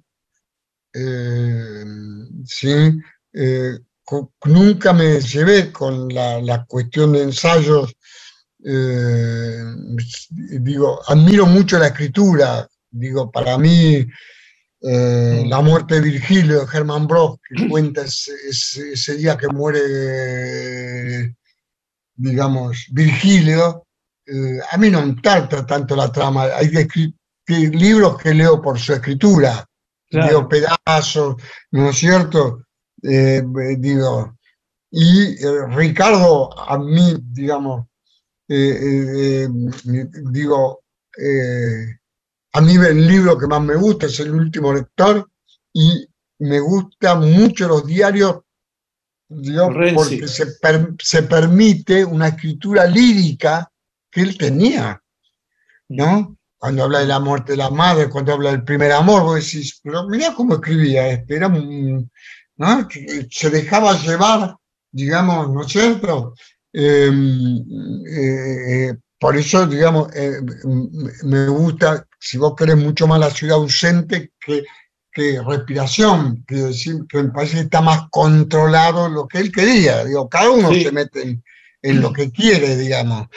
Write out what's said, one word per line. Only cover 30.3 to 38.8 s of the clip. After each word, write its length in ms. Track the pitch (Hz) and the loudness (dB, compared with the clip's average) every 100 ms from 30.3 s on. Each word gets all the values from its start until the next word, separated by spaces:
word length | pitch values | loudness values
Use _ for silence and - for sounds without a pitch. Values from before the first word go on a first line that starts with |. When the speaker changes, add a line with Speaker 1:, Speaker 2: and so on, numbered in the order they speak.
| 151 135 | 2 2
Speaker 1:
pedazos, 880 | 151 156 165 - 156 151 156 147 120 - - _ | 0 0 -2 0 0 0 -2 -2 -4 -12 -20 _
¿no 180 | 131 139 | 0 2
es 80 | 147 | 2
cierto? 680 | 165 185 160 160 135 120 - _ _ _ | 2 2 2 0 0 -4 -16 _ _ _
Eh, 340 | 131 135 135 135 | -2 2 2 2
eh, 320 | 127 127 131 135 | -2 -6 -4 -4
digo, 580 | 135 139 131 120 117 - _ _ _ _ _ | -2 0 0 -4 -6 -12 _ _ _ _ _
y, 420 | 165 165 190 202 - 139 | 0 4 6 4 -2 -4
eh, 220 | 143 131 127 | -4 -4 -2
Ricardo, 840 | 160 - 196 208 175 147 131 - | -2 2 4 6 6 4 0 -8
a 200 | - 139 | -6 -6
mí, 380 | 143 160 180 156 | 0 2 2 2
digamos, 640 | 123 123 139 143 135 127 120 _ _ _ _ _ _ | -8 -8 -4 -4 -4 -8 -12 _ _ _ _ _ _
eh, 320 | 143 139 - | 0 0 0